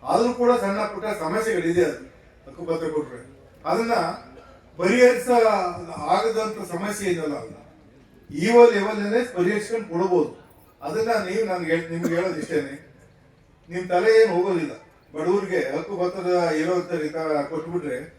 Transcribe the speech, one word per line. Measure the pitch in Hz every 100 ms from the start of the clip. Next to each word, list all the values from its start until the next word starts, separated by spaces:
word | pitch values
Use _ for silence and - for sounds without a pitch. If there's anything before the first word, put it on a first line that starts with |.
ಆದ್ರೂ | 127 180 240 240
ಕೂಡ | 240 247
ಸಣ್ಣ | 196 202 208
ಪುಟ್ಟ | 196 160 156
ಸಮಸ್ಯೆಗಳಿದೆ | 160 196 220 180 165 175
ಅದು | 160 139 - - - _ -
ಹಕ್ಕುಪತ್ರ | 135 170 165 160
ಕೊಟ್ರೆ. | 151 147 123 - - - - 151
ಅದನ್ನ | 226 226 233 165 - - - - - - -
ಪರಿಹರಿಸ | 185 240 247 240 247 240 220 202 180 170 170 - -
ಆಗದಂತ | 185 226 220 214 202 185
ಸಮಸ್ಯೆ | 170 202 202 196
ಇದಲ್ಲ, | 170 151 139
ಅದನ್ನ | 113 - - - - - - - -
ಇ | 143 185 240
ಓ | 240
ಲೆವೆಲ್ | 202 202 214
ನಲ್ಲೇ | 202 226 240 180
ಪರಿಹರಿಸ್ಕೊಂಡು | 180 208 - 226 196
ಕೊಡ್ಬೋದು. | 170 185 175 - - - - - _
ಅದನ್ನ | 143 220 226 233 190
ನೀವು | 202 214
ನನ್ಗೆ | 180 160
ಹೇಳ್-, | 165 165
ನಿಮ್ಗೆ | 165 175 170
ಹೇಳೋದು | 185 160
ಇಷ್ಟೇನೆ, | - 151 139 139 - - - _ _ _ _ _ -
ನಿಮ್ | 170 180
ತಲೆ | 180 180 220
ಏನ್ | 220 175
ಹೋಗೋದಿಲ್ಲ. | 190 180 151 - - _ _
ಬಡವ್ರಿಗೆ | - 156 202 190 175 135 135
ಹಕ್ಕುಪತ್ರ | 160 196 180 185 180 180 170 156
ಇರೋಂಥ | 160 180 170
ರೀತಿ | 165 151 160 160 151 143
ಕೊಟ್ಬಿಟ್ರೆ | 165 160 175 147 127 151